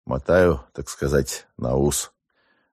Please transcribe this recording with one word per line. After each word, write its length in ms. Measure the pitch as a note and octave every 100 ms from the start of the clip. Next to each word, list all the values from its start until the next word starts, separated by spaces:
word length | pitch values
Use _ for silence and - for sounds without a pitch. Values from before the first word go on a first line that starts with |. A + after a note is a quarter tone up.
| -
Мотаю, 560 | C2 - F2+ F2 D2+ -
так 160 | - -
сказать, 580 | - C#2 C#2+ C2+ - - -
на 180 | A#1+ C2
ус. 360 | C#2+ - - _ _ _ _ _ _